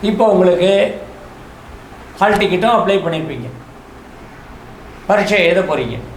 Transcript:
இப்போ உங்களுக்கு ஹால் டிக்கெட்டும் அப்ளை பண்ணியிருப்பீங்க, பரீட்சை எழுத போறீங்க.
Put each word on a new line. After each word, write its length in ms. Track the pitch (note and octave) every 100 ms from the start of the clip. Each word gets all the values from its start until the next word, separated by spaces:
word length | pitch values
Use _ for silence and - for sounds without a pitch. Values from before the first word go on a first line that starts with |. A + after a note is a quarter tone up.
| -
இப்போ 160 | G#3 A3
உங்களுக்கு 360 | F#3+ F3+ F3 F#3 G3 G#3 - - - - - - - - - - - - -
ஹால் 180 | G3+ G#3
டிக்கெட்டும் 340 | G3 F3+ A3+ A3+
அப்ளை 240 | F#3 G3 E3
பண்ணியிருப்பீங்க, 420 | D#3+ D#3 B2+ A#2+ - - - - - - - - - - - - - - - -
பரீட்சை 280 | G#3 G3+ G3+ E3+
எழுத 160 | F3 F3+
போறீங்க. 260 | D3+ A#2+ A2 -